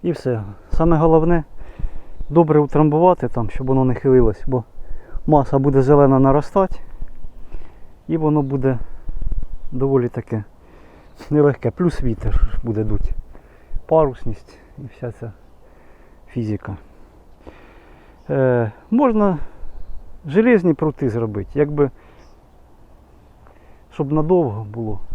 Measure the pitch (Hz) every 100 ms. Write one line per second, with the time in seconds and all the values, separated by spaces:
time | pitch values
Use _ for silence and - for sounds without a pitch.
0 | 175 156 135 117 98 104 - - 165 160
1 | 165 160 165 170 151 - - - - -
2 | - - - 151 160 151 147 147 151 151
3 | 180 180 127 - 113 - 131 135 131 123
4 | 139 127 113 98 - 127 - - - -
5 | - - - 151 131 139 139 135 127 147
6 | 139 135 135 139 - 202 190 - - -
7 | - - - - - - - - - -
8 | - 160 156 151 139 139 131 127 - -
9 | - - - - - - - 131 135 135
10 | 120 - - 110 101 - - - - -
11 | - - - 147 143 131 123 - 175 -
12 | 127 110 107 - - - 120 110 110 101
13 | - - - - - - - - - 160
14 | 151 123 120 101 - - - - 135 -
15 | 123 - 113 - - - - - - -
16 | - - - - 107 107 - 95 - -
17 | - - - - - - - - - -
18 | - - - 139 131 123 113 - - 226
19 | 277 214 208 160 - - - - - -
20 | - - 156 160 226 226 175 151 156 -
21 | 135 110 113 104 95 139 147 147 143 -
22 | - - - - _ _ - - - -
23 | _ - - _ - - - - _ -
24 | 143 151 156 180 143 104 107 110 110 107
25 | -